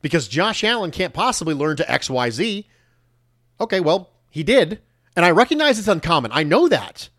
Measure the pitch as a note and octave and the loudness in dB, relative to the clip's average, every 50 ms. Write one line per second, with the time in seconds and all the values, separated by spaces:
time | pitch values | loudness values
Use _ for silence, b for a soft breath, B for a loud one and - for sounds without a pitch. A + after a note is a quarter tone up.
0 | - D3 D#3+ E3 B2+ G2 A2 D3+ F#3 A3 G#3+ - - G#3+ A#3+ A#3 G3+ E3+ - - | -6 -2 -2 -2 -4 -2 -2 -2 -2 0 -2 -2 -2 -2 -2 -2 -4 -6 -4 -4
1 | F#3 F3 - D#3+ G#3 B3+ B3 - F3 D#3+ D#3 C3+ D3 D#3 D#3 C#3 - - B2 C3+ | -6 -4 -2 -2 -2 -2 -2 -2 -4 -4 -2 -2 -2 -2 -2 -2 -2 -2 -2 -4
2 | - - C3 B2+ B2 A#2+ A2+ A#2+ F#3+ A#3 G3+ G3+ G#3 _ _ _ _ _ _ _ | -2 -2 -2 -2 -2 -2 -2 -2 -4 -4 -4 -6 -8 _ _ _ _ _ _ _
3 | _ _ _ _ _ _ _ _ _ _ _ _ A#3 A3+ G3+ F#3+ F3 D3+ E3+ F#3+ | _ _ _ _ _ _ _ _ _ _ _ _ -6 -2 -2 0 2 2 0 0
4 | F#3 _ _ _ _ _ _ D3+ D#3+ C#3 B3+ C#4 F3+ D#3 G#3+ - _ _ _ _ | -2 _ _ _ _ _ _ -6 0 4 4 4 4 2 -2 -12 _ _ _ _
5 | _ _ _ F3+ E3+ F3+ E3 F3+ B3 - D#4+ D4+ D#4 D4 B3+ A3 G3+ G#3 G3 D#3+ | _ _ _ 2 4 4 6 6 4 4 2 0 2 2 0 0 0 0 0 0
6 | - E3 E3+ D3+ B2 A2 A2 D3 D#3+ D3 D#3+ B3+ F4 E4+ G3+ B2+ G2+ - - - | 0 0 0 0 0 0 -2 -2 0 2 4 4 4 4 2 0 -2 -8 -16 -18
7 | - - _ | -20 -20 _